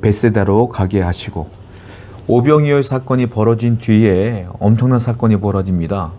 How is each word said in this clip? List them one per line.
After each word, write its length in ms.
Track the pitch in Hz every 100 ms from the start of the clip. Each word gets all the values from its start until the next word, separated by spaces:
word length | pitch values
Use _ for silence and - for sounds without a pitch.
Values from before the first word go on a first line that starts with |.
벳세다로 680 | 110 104 120 104 98 101 120
가게 300 | - 95 98
하시고, 480 | 87 87 - - 73 - - - - - - - -
오병이어 560 | 120 127 151 147 143
사건이 440 | 139 131 131 127 123
벌어진 520 | 120 107 113 117 117
뒤에 720 | - 107 110 92 104 113 90 -
엄청난 400 | 98 113 127 123
사건이 380 | 117 117 113 107
벌어집니다. 760 | 104 98 95 90 82 98 90